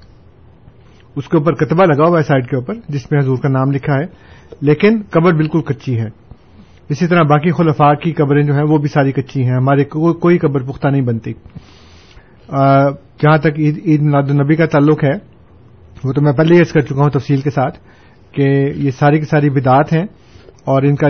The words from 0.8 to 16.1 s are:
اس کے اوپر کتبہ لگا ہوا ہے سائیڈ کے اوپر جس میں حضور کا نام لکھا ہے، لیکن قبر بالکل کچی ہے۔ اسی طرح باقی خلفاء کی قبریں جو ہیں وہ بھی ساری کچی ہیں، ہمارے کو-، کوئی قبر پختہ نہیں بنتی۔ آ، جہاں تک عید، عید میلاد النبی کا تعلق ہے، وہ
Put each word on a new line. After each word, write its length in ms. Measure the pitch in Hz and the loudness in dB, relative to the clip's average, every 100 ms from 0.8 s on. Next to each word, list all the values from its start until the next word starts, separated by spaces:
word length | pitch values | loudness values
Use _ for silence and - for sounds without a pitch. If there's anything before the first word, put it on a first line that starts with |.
| - - _ 143 | -20 -20 _ -14
اس 120 | - | -2
کے 80 | 165 | 0
اوپر 160 | 156 | 0
کتبہ 300 | 143 143 160 | -2 -2 2
لگا 240 | 190 139 165 | 2 4 2
ہوا 100 | 170 | 2
ہے 40 | |
سائیڈ 280 | 151 135 123 | 0 0 -2
کے 60 | 135 | -6
اوپر 180 | 127 226 - | -6 -12 -10
جس 240 | 143 - | -10 -4
میں 80 | 147 | -2
حضور 160 | 131 127 | 0 -2
کا 100 | 135 | -2
نام 220 | 131 135 | -2 -2
لکھا 240 | 139 151 | -2 -2
ہے، 100 | 139 180 - - - - - | -4 -4 -12 -20 -20 -20 -4
لیکن 420 | 143 151 208 220 - | 0 2 2 0 -2
قبر 220 | 165 175 | 0 2
بالکل 280 | 156 156 165 | 0 0 -2
کچی 400 | 147 131 - 117 | -4 -8 -6 -6
ہے۔ 280 | 110 - - - _ - - - - | -6 -10 -20 -20 _ -20 -20 -16 -8
اسی 180 | 147 170 | -4 0
طرح 160 | 175 | 2
باقی 280 | 147 147 170 | 2 2 0
خلفاء 440 | 151 160 139 147 | 0 0 2 2
کی 180 | 147 170 | 2 -2
قبریں 300 | 151 139 147 | -2 0 2
جو 120 | 147 | 2
ہیں 100 | 143 151 | 0 2
وہ 100 | 156 | 0
بھی 100 | 147 | 0
ساری 240 | 151 135 | 0 0
کچی 320 | 135 131 139 | -2 -6 -4
ہیں، 100 | 127 | -2
ہمارے 300 | 127 131 139 | 0 2 0
کو-، 300 | 139 156 170 | 0 -2 -2
کوئی 240 | 165 170 175 | 0 2 2
قبر 240 | 160 135 | 0 -2
پختہ 260 | 127 139 147 | -6 -4 -2
نہیں 140 | 139 | 0
بنتی۔ 300 | 120 113 120 113 - - - - - - - - - - - | -2 -4 -6 -14 -16 -20 -20 -20 -20 -20 -20 -20 -20 -20 -8
آ، 400 | 139 139 139 139 | 0 2 4 2
جہاں 480 | - - - 151 156 | -2 -14 -2 0 2
تک 80 | 160 | 0
عید، 340 | 147 151 156 165 | 0 -2 -2 0
عید 160 | 151 | 0
میلاد 200 | 147 143 139 | 2 0 0
النبی 280 | 143 139 156 | 0 0 0
کا 100 | 160 | 0
تعلق 380 | 151 147 151 | 2 2 2
ہے، 80 | 139 190 - - - - - - - - | 0 -2 -8 -20 -20 -20 -20 -20 -20 -10
وہ 80 | 131 | -6